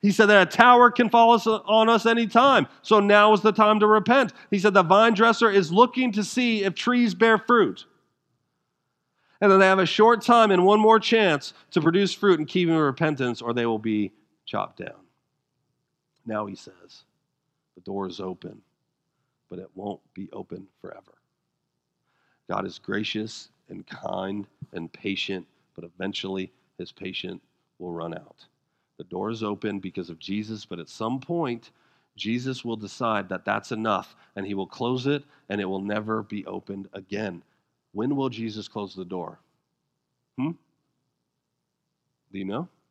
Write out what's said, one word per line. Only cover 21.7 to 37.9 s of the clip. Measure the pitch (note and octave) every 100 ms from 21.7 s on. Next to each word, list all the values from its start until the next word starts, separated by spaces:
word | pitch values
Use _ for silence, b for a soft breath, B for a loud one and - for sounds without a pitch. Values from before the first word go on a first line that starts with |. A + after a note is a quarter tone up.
| _ _ _ _ _ _ _ _
God | F#2+ F#2+
is | -
gracious | - G#2 G#2+ G#2+ G#2+ - - _ _
and | - F#2
kind | - G#2 F#2 F#2+ G2 G2 _ -
and | F2+ E2+
patient, | - G#2+ G2 - F#2+ E2+ _ _
but | -
eventually | E2+ _ F#2+ G2+ G2 F#2+ F#2+ _ _ _
his | F2
patience | _ F#2+ F2+ F#2 F2+ _ _ _ _
will | F2+
run | E2+ E2+
out. | E2 - _ _ _ _ _ _ _
The |
door | F2+ F2+ G2+
is | A2+
open | G#2+ G2+ G#2+ G2+
because | F#2 F#2 F2
of | D#2+
Jesus, | - G2+ G#2+ A2
but | - F2+
at | D#2+
some | - A2+ C3
point, | B2+ E3+ D3+ A#2+ _ _ _ _ _ _
Jesus | G#2+ A#2 C3 C3
will | A#2+ A2+
decide | G2+ - A#2+ G#2+ F#2+
that | F#2
that's | - G#2 -
enough, | A2 A2 G2 F#2 _ b -
and | G2
he |
will | G2 F#2+
close | - A#2+ B2+ B2+
it, | C#3+ C#3+ b b
and | G#2
it | F#2+
will | F#2+
never | G2 G#2 G#2+ A2
be | G#2+ G#2 F2+
opened | F#2+ - G2 G2
again. | G2 F#2+ G2+ G#2+ F2 _ _ _ _ _